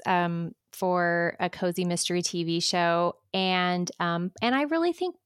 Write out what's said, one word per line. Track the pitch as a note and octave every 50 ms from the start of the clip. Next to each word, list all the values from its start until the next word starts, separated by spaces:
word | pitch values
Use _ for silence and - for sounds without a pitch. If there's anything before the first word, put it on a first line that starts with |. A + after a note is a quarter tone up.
| -
um, | - F#3+ F3+ F3 E3+ E3+ E3+ E3+ - - _ _ _ -
for | - - F#3 F3+ F3+ F3 E3+ E3+ E3+ E3+ E3+ - -
a | - F3+
cozy | - - - F3+ F3 - F3+
mystery | F3 F3 E3+ - - F3+ F3 F3
T | - - F3 E3+
V | E3 E3 E3+
show. | E3+ - - F3+ F3 E3+ E3+ E3+ F3 F3 - - _ _ -
And, | F#3+ F#3+ F#3 F#3 F3+ F3+ F3+ F3+ F3+ F3+ F3 - -
um, | F3 F3 E3+ E3+ F3 F3+ - - -
and | A#3 B3
I | C4+ D4
really | C#4+ D#4+ E4 E4 F4 E4
think | - F4+ F#4 F4 _ _